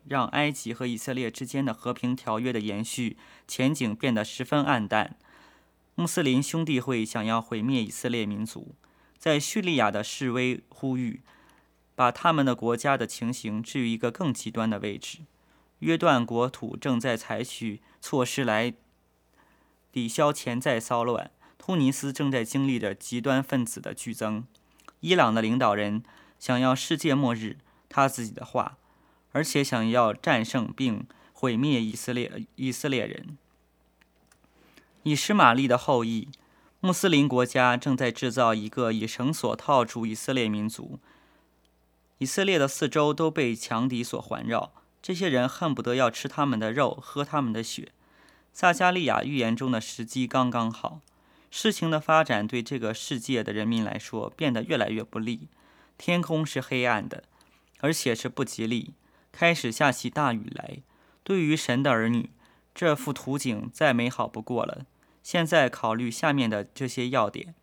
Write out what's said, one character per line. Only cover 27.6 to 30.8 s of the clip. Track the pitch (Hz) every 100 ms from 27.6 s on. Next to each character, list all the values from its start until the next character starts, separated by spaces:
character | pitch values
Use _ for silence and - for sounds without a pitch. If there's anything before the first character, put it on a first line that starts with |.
| _ _ _
他 | - 135
自 | 131 113
己 |
的 | - 117
话， | 127 - - _ _ _ _ _
而 | 139
且 | 151 147
想 | 139 123 113
要 | 120 113
战 | 101 - 131
胜 | 110 135 110
并 | -